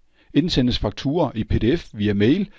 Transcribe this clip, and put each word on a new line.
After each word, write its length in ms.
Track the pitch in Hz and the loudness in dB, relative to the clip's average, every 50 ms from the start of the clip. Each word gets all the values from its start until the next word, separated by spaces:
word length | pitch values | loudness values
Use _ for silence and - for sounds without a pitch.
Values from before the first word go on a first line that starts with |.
| _ _ _ _ _ - - | _ _ _ _ _ -4 -2
Indsendes 460 | 147 151 175 - 147 123 123 107 - | 0 0 0 2 0 2 0 0 -2
fakturer 520 | - 107 - - - 135 147 180 160 120 - | -2 -4 -6 -4 -4 -2 0 0 -2 -2 -2
i 80 | 110 104 | -4 -2
P 80 | - | 0
D 260 | - - 107 110 151 | 0 0 2 2 0
F 120 | 165 - - - | 0 -4 -8 -6
via 200 | 107 101 104 101 | -4 -2 0 2
mail, 360 | 101 104 117 151 202 196 - - | 2 4 4 4 2 0 -4 -10